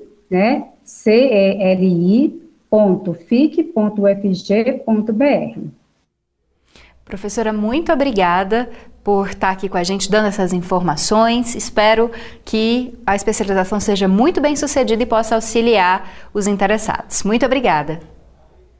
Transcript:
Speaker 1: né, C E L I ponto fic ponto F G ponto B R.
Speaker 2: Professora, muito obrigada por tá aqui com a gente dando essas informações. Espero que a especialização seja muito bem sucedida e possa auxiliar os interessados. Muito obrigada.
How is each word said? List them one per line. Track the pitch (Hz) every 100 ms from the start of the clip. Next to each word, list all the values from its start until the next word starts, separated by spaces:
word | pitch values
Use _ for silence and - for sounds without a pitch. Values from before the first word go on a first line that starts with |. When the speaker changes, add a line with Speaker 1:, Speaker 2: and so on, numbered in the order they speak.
| - _ -
Speaker 1:
né, | 185 214 294 - _
C | - - -
E | 220 269 208 196 196 190
L | 185 185
I | 170 175 220 311 - - _ _
ponto | 214 208 180 -
fic | 165 - 233 302 -
ponto | 311 - 208 208 202
F | 196 202
G | 175 - 202 226 262
ponto | - 220 214
B | 214
R. | 285 202 156 - 156 - _ _ _ _ _ _ _ _ _ - - _
Speaker 2:
Professora, | - 196 202 233 220
muito | 214 208 277 339
obrigada | 320 277 202 180 175 196 220 240 - - -
por | - 202 196
tá | 196 196
aqui | 190 196
com | 190
a |
gente | 175 196 -
dando | 214 214
essas | 208 185
informações. | 185 175 185 175 151 - 214 226 240 240
Espero | - - - 214 220 233 - - -
que | - 220 220 240 254 - -
a | 202
especialização | - 208 196 190 185 208
seja | 196 202 190
muito | 190 277 359
bem | 294
sucedida | 294 285 285 247 220
e | 240
possa | 226 233 226
auxiliar | 220 240 233 214 180 190 - - -
os | 208 202
interessados. | 202 196 214 - - - -
Muito | 196 226 262
obrigada. | 269 240 156 147 160 - - - _ _ _ _ _